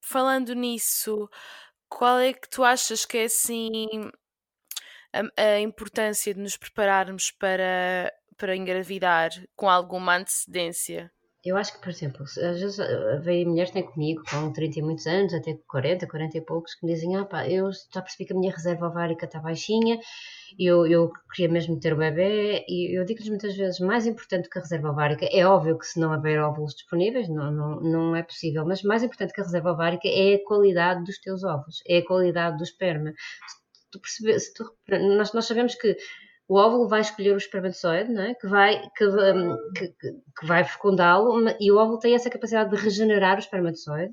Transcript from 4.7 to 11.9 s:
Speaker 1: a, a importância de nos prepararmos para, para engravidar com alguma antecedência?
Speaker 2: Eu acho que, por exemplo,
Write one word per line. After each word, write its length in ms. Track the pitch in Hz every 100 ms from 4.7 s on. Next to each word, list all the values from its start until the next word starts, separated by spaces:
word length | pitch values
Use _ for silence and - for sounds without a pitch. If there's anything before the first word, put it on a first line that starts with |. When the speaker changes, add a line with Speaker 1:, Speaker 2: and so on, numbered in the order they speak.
| - - - _
Speaker 1:
a, 280 | - 208 -
a 180 | 214 208
importância 760 | 214 - 208 - 214 208 -
de 60 | 190
nos 160 | 202 -
prepararmos 760 | - - 202 196 190 190 -
para, 800 | - 196 185 185 185 180 185 180 - _ _
para 180 | 202 185
engravidar 760 | 185 185 185 190 185 165 165 170 180 _
com 140 | 202
alguma 480 | 180 175 180 185 175
antecedência? 920 | 190 - - 180 170 175 - 170 170 _ _ _
Speaker 2:
Eu 140 | 180 185
acho 160 | 202
que, 60 | -
por 80 |
exemplo, 380 | 185